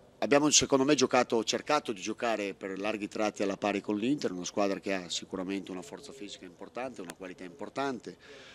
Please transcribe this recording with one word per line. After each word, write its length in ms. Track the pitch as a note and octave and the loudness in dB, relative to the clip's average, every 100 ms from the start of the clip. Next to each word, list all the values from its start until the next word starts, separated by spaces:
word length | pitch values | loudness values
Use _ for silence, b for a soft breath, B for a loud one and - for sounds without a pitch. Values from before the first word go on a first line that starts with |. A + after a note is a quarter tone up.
| - - | -16 -4
abbiamo 300 | G#2+ C#3+ D3 | 4 6 6
secondo 340 | - B2+ C3+ | 6 6 4
me 100 | C3+ | 6
giocato, 480 | D3 B2+ B2+ A#2+ A#2 | 4 6 4 4 2
cercato 500 | G#2 A2+ - D3+ C#3 | 2 -2 2 0 0
di 80 | G2+ | -6
giocare 540 | F#2+ G#2+ A#2+ G#2+ G2+ | -6 -2 -2 0 -2
per 240 | F2+ G2 F#2+ | -6 -8 -4
larghi 300 | G2+ A2 G2+ | -4 -2 -4
tratti 340 | - G#2+ - | 0 0 2
alla 140 | G2 F#2+ | 0 2
pari 240 | G#2 G2+ | 2 2
con 160 | - G#2 | 0 0
l'Inter, 360 | A#2 D3 A2 | 2 2 0
una 120 | F2+ | -4
squadra 340 | F2 - G2+ F#2 | -4 0 2 0
che 160 | G2+ | -2
ha 140 | F#2+ F2 | -2 -2
sicuramente 640 | - F#2 F#2+ F#2 G2 F2+ | -6 -6 -6 -4 -4 -6
una 120 | F#2 | -10
forza 300 | F2 F#2 - | -10 -14 -14
fisica 320 | E2+ G#2 - | -14 -14 -14
importante, 560 | F#2 F2 F#2+ - C3 A2 | -16 -16 -12 -8 -8 -8
una 140 | F2+ | -12
qualità 280 | F#2 F#2 F2+ | -10 -12 -10
importante, 720 | F2+ E2+ G#2 C3+ C#3 A#2+ - F2 B B B | -14 -10 -8 -4 -2 -4 -8 -14 B B B